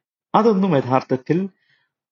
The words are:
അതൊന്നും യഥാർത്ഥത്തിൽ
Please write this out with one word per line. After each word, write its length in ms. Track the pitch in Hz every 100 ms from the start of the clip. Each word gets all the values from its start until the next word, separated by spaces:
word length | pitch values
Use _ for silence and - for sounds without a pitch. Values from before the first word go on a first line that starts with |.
| _ _ _
അതൊന്നും 420 | 202 220 190 190 139
യഥാർത്ഥത്തിൽ 720 | 123 131 - 131 - 165 190 - _ _ _ _ _